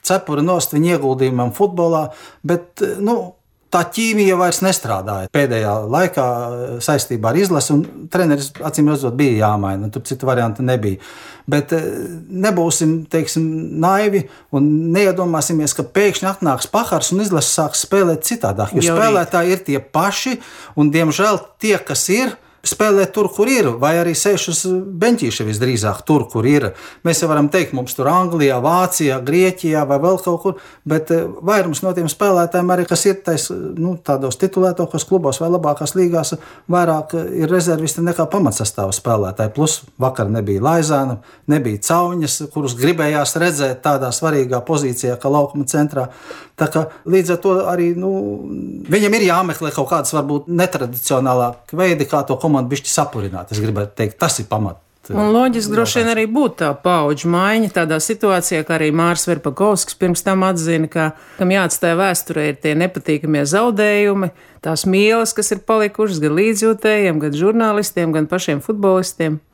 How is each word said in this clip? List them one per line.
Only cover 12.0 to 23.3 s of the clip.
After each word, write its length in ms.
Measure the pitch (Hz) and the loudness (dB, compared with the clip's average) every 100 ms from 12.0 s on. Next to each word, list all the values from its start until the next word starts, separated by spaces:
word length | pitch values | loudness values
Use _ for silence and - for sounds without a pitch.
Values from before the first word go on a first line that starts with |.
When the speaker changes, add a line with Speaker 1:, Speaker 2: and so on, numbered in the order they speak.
| 196 165 165 | -10 -12 -10
Speaker 1:
nebūsim, 760 | 185 208 180 165 - 160 160 156 | -2 0 2 0 2 2 0 -2
teiksim, 340 | 165 - 160 160 160 160 156 | -2 -2 -2 -2 -4 -6 0
naivi 460 | 170 196 214 196 - - _ | 2 4 2 0 -2 -14 _
un 400 | 143 147 151 165 | 2 2 2 2
neiedomāsimies, 840 | 175 202 180 175 160 147 165 147 - | 4 4 2 0 0 0 0 0 -4
ka 80 | |
pēkšņi 480 | - 190 202 - 190 190 | -2 2 2 2 -4 -2
atnāks 340 | 170 127 - | 0 0 0
Pahars 400 | 208 233 165 - | -2 0 -2 0
un 80 | 185 | -2
izlase 320 | 208 170 - - | 0 0 0 0
sāks 240 | 151 - - | -2 -2 0
spēlēt 380 | 196 185 156 | 2 2 2
citādāk, 500 | - 233 104 95 104 | -2 -2 -4 -2 -2
jo 80 | 175 | 0
Speaker 2:
Jau 140 | 170 165 | 2 2
rīt. 80 | |
Speaker 1:
spēlētāji 480 | 220 208 165 180 175 | 4 2 2 0 2
ir 60 | 185 | 0
tie 220 | 185 139 | -2 -4
paši, 600 | - 156 190 190 262 247 - - - - | -2 -2 0 -2 -6 -6 -10 -20 -10 0
un, 120 | 151 | 2
diemžēl, 520 | 160 160 147 208 202 - _ | 4 2 2 2 0 -4 _
tie, 180 | 214 190 | 0 0
kas 300 | - 143 - | -2 -6 0
ir, 280 | 208 254 - _ _ - | 0 0 -6 _ _ -8
spēlē 380 | - 214 196 190 | 0 4 4 2
tur, 160 | 214 202 | 0 -2